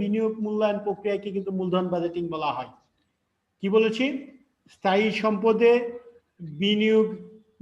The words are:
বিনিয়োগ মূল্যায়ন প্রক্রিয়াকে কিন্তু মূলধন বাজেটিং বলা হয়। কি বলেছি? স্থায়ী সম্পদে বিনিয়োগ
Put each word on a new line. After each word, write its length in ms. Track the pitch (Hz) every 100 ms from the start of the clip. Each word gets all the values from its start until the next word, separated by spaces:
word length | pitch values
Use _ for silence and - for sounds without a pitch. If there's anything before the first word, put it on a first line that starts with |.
বিনিয়োগ 300 | 202 220 220 220 214
মূল্যায়ন 340 | 214 214 208 202
প্রক্রিয়াকে 440 | 196 208 196 202 196
কিন্তু 160 | 190
মূলধন 340 | 190 185 180 180
বাজেটিং 300 | 175 170 175 170 156
বলা 140 | 147 123
হয়। 160 | 123 - _ _ _ _ _ _ _ _
কি 40 | 196 220
বলেছি? 300 | 220 220 269 269 - - _ _ _ _
স্থায়ী 320 | 196 196 214 220
সম্পদে 480 | 214 202 226 220 233 240 247 - - - _ _ 165 147
বিনিয়োগ 460 | 196 214 214 220 214 - - - _ _